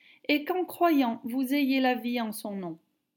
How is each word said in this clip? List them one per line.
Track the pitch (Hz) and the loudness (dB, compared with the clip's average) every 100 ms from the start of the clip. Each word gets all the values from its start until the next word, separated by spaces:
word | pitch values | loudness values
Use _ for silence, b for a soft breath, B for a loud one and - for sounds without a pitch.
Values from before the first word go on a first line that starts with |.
| b b - | b b -2
et | 294 | 0
qu'en | 294 359 349 | 0 -4 -4
croyant, | - 349 294 247 226 | 2 4 4 2 -2
vous | 233 254 254 | -6 -4 0
ayez | 285 269 269 | 0 2 2
la | 254 247 | 2 2
vie | 233 240 | -2 -2
en | 220 | -4
son | 214 214 196 | -6 -8 -8
nom. » | 175 165 _ _ _ | -8 -10 _ _ _